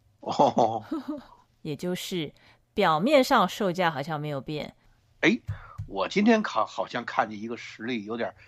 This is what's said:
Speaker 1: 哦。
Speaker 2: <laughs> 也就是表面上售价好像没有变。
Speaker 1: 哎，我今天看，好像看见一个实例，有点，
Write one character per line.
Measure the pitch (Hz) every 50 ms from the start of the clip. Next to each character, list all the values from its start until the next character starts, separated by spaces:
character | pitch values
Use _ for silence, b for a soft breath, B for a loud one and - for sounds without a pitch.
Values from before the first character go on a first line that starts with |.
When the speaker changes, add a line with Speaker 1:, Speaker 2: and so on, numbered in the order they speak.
| _ _ _ _
Speaker 1:
哦。 | - - - - 147 127 - 139 120 107 113 113 110 - 311 311 - - 302 285
Speaker 2:
<laughs> | - - - _ _ _ _ _
也 | - 156 143
就 | 139 180 180 180
是 | 175 - - 190 175 151 - b b b b b b _ _ -
表 | - 196 170 160 151
面 | 180 277 311 269 262
上 | - 277 233 185 180
售 | - - 220 185
价 | 165 185 180 165
好 | 147 135
像 | 143 170 165 147
没 | 147 151
有 | 147 135
变。 | 120 - 156 147 101 - - _ _ _ _ _ _ _ _ _
Speaker 1:
哎， | - 160 226 - - B B B B B B B - -
我 | 190 196 185
今 | - - 190 208
天 | 233 226 220
看， | 208 - - 110 104
好 | - - - 92
像 | - - 120 120
看 | - - - 123 107
见 | 110 101
一 | 107 117
个 | 120
实 | 113 - - - -
例， | 110 117 127 113 101
有 | 104 113
点， | 117 113 92 b b b